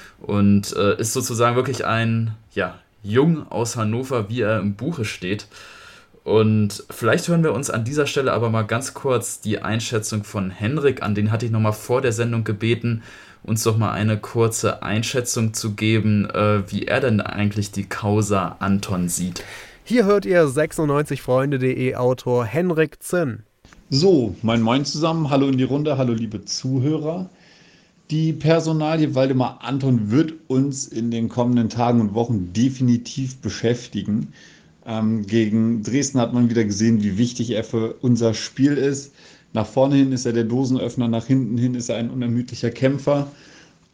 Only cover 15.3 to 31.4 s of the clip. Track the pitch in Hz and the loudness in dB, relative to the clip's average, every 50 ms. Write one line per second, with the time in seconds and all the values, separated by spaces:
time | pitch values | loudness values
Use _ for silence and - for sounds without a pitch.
15.3 | - 123 113 110 107 - - 110 101 101 110 107 113 113 98 110 107 104 98 - | -2 -2 -2 -2 -2 -4 -4 -6 -4 0 0 2 2 2 2 2 2 2 0 0
16.3 | - - 104 104 104 104 98 - 98 101 - - - 131 135 127 110 101 - - | 0 0 2 2 2 2 0 -2 -6 -4 -2 0 0 0 2 2 2 2 0 -2
17.3 | - 98 104 101 101 107 104 - - 101 92 - - - - 104 104 107 107 98 | -2 -2 -2 -2 -2 -2 -4 -4 -6 -8 -8 -6 -8 -4 -2 0 2 2 2 2
18.3 | 101 95 92 82 - - 98 98 98 98 - - 98 90 90 87 85 - 87 92 | 0 0 0 -2 -4 -4 -2 0 0 0 0 -2 -4 -2 -2 -2 -4 -4 -4 -6
19.3 | 87 - - - - - - - - - _ - 214 247 208 196 208 202 190 196 | -6 -8 -12 -14 -16 -18 -18 -20 -20 -16 _ 0 2 2 4 4 4 2 2 4
20.3 | 185 175 165 143 123 147 151 151 - - 160 147 139 143 151 - 147 131 - - | 4 4 4 4 2 0 -2 0 0 0 0 2 2 0 0 -2 -4 -6 -2 0
21.3 | 127 131 135 143 143 131 127 131 131 - 127 127 - - 123 123 127 - - 127 | 2 2 2 0 0 0 0 0 0 0 -2 -2 0 0 0 0 0 0 -2 0
22.3 | 123 123 120 107 98 160 180 185 170 156 160 147 - - - - - 180 170 135 | 0 0 0 0 -2 0 0 2 2 2 0 0 -2 -8 -8 -4 -2 0 0 -2
23.3 | 107 104 107 _ _ _ - - - - - - 139 135 165 196 185 147 120 104 | -4 -8 -12 _ _ _ -20 -20 -20 -20 -6 -2 0 4 6 6 6 6 4 0
24.3 | 90 - - 110 113 117 113 113 120 139 143 139 - 156 156 165 165 165 156 135 | -2 -2 0 0 2 2 2 2 2 2 0 -2 -2 -2 0 0 0 0 0 2
25.3 | 147 139 139 139 135 127 131 117 131 143 151 156 143 127 131 120 117 113 117 107 | 2 2 2 2 2 0 0 0 0 0 0 0 0 0 0 0 0 -2 -4 -6
26.3 | 107 101 95 - - - - 131 131 135 123 151 156 156 151 151 165 185 185 185 | -8 -10 -10 -8 -8 -6 -4 -2 -2 0 0 0 -2 -2 -4 -4 -6 -6 -8 -10
27.3 | - _ _ - - - _ _ _ _ _ _ _ _ _ - 151 156 160 160 | -12 _ _ -20 -20 -20 _ _ _ _ _ _ _ _ _ -4 -2 0 0 0
28.3 | 156 131 135 156 165 165 147 160 160 156 151 151 160 160 156 135 127 131 131 135 | -2 0 2 2 4 4 2 2 0 0 0 0 0 2 0 2 2 2 2 2
29.3 | 135 127 127 117 - - - 117 135 139 135 135 123 117 107 101 110 143 165 160 | 2 2 0 0 -2 -6 -6 -4 -2 0 2 2 2 2 2 2 2 2 2 0
30.3 | - - - - 131 131 135 143 135 - - - 113 110 113 117 117 117 113 110 | -4 -10 -6 -2 0 0 0 0 -2 -6 -8 -8 -6 -4 -4 -2 -2 -2 -2 -2
31.3 | - 123 | 0 0